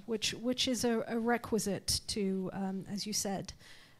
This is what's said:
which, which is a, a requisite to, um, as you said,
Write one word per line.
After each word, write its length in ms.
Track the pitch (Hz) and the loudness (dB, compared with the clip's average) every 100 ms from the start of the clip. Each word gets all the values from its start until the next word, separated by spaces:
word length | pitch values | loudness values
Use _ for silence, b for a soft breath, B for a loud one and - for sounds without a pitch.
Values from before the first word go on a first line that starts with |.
| 208 | -4
which, 280 | 214 - - | -2 0 0
which 320 | 233 254 269 | 0 2 2
is 160 | 226 | 2
a, 200 | 240 226 - | 2 2 2
a 100 | 233 | 0
requisite 840 | 233 233 - 214 202 180 - - - | 2 2 2 0 2 0 0 -2 0
to, 420 | 220 196 190 185 | 0 2 2 0
um, 320 | 196 190 190 160 | -2 -2 -2 -4
as 160 | 202 214 | -4 -2
you 60 | |
said, 400 | 196 202 180 185 - B B B B | 0 0 -2 -4 -10 B B B B